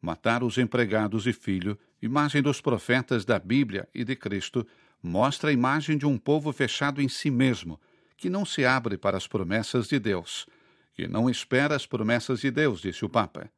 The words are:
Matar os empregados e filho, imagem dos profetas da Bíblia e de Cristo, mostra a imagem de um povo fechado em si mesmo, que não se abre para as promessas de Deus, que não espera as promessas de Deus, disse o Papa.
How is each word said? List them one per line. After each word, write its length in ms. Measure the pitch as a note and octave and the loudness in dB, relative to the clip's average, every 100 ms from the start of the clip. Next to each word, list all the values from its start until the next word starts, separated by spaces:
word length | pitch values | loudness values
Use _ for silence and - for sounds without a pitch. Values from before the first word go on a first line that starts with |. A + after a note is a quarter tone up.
Matar 440 | E2+ D#2+ - A#2 | -6 -4 0 0
os 140 | B2 B2+ | 0 0
empregados 680 | A#2+ B2 A#2 G#2+ G#2+ A2 G#2+ | 0 2 2 0 0 0 -2
e 60 | |
filho, 440 | - - F#2+ F#2 G2+ _ _ | -4 -2 -2 -2 -6 _ _
imagem 400 | A2+ C#3 D3 D3 | -4 0 2 2
dos 200 | C#3+ C#3 | 2 0
profetas 640 | - A#2+ - B2 B2 B2 | 4 2 6 2 4 0
da 120 | G2+ G#2+ | 2 0
Bíblia 520 | F2 B2+ C3 G2 F2+ | 4 2 2 -2 -8
e 120 | - | -8
de 100 | A#2 | -6
Cristo, 500 | C3 - G2 - B2+ A2+ _ _ _ | -4 -4 -4 -2 -4 -4 _ _ _
mostra 480 | F2 F2 B2+ D3 D3+ | -4 0 0 0 0
a 20 | |
imagem 460 | C#3 B2+ D3 D3 D3+ | 2 2 0 0 0
de 80 | D3 | 0
um 100 | C3 | 0
povo 360 | - D3+ D3 | 2 0 0
fechado 500 | C3+ B2+ - C#3+ C#3 | -2 -2 0 -2 0
em 60 | C#3 | -2
si 200 | - D#3 | 0 -2
mesmo, 520 | B2 C3 A2+ E2+ D#2 _ _ _ _ | 2 2 2 -6 -14 _ _ _ _
que 140 | F3+ | -6
não 140 | F#3 | -4
se 200 | G3+ - | -4 0
abre 320 | B2+ C3 A2+ G2 | 2 2 0 -2
para 200 | G2 F#2+ | 0 -2
as 100 | - | -4
promessas 600 | G#2+ F2+ G#2 A2 B2+ A2 | -4 -2 -2 0 -2 0
de 100 | C#3+ | 0
Deus, 480 | G#2+ F#2 E2+ - - _ _ _ _ | 0 -2 -4 -12 -14 _ _ _ _
que 140 | - E2+ | -10 -4
não 200 | F2 A#2+ | 0 0
espera 460 | A#2+ - C3 D3 | 0 0 0 2
as 100 | D3 | -2
promessas 540 | - A#2+ A2 A#2 - B2+ | -4 -4 0 0 0 -2
de 140 | C#3 | -2
Deus, 280 | C3 D3+ G2 | 0 0 0
disse 240 | G2 - | -6 -6
o 40 | G#2 | -2
Papa. 420 | A#2 G2 - - | 0 0 -6 -16